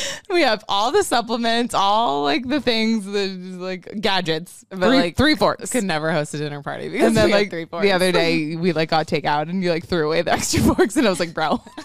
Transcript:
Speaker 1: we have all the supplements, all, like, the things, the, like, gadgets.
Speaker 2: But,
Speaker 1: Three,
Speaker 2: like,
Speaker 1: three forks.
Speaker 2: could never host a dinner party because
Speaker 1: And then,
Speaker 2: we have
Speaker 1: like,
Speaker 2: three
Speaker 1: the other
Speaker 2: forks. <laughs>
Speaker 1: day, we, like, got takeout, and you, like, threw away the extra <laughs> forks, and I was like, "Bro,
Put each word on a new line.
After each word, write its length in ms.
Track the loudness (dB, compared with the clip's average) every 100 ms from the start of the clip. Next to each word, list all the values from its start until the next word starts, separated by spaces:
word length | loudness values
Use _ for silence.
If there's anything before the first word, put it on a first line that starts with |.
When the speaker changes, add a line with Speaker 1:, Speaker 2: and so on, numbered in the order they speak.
| -6 -10 -2
Speaker 1:
we 140 | 2
have 200 | 2 0 -2
all 220 | 0 2
the 100 | 2
supplements, 680 | 2 0 -2 -2 0 0 0
all, 480 | 0 2 2 2 0
like, 240 | 0 0 0
the 140 | -2
things, 460 | 0 0 2 0 -2
the, 220 | -4 -4
like, 720 | -6 -12 -10 -8 -10 -10 -6
gadgets. 640 | -2 0 0 -4 -6 -18 -12
Speaker 2:
But, 120 | 0 2
Speaker 1:
Three, 80 | 4
Speaker 2:
like, 160 | 2 2
Speaker 1:
three 180 | 2 4
forks. 340 | 2 0 -4
Speaker 2:
could 140 | -2
never 280 | 0 -2 0
host 220 | -2 -2
a 40 | -4
dinner 240 | -6 -8
party 280 | -10 -8 -6
because 180 | 2 2
Speaker 1:
And 80 | 4
then, 100 | 4
Speaker 2:
we 40 |
have 80 | 2
Speaker 1:
like, 100 | 0
Speaker 2:
three 140 | -4
Speaker 1:
the 280 | -8 0 2
other 200 | 4 2
Speaker 2:
forks. 60 | 2
<laughs> 0 |
Speaker 1:
day, 380 | 2 0 -2 -2
we, 160 | 0
like, 160 | 0 0
got 160 | 0 0
takeout, 420 | -2 0 -2 -2
and 140 | -2
you, 80 | 0
like, 160 | -2 -2
threw 200 | 0 0
away 140 | 0
the 120 | 0
extra 280 | 0 0 2
<laughs> 140 | 2
forks, 220 | 4 2 4
and 100 | 2
I 40 |
was 80 | 2
like, 120 | -2
"Bro, 300 | -2 0 -2 -4 -14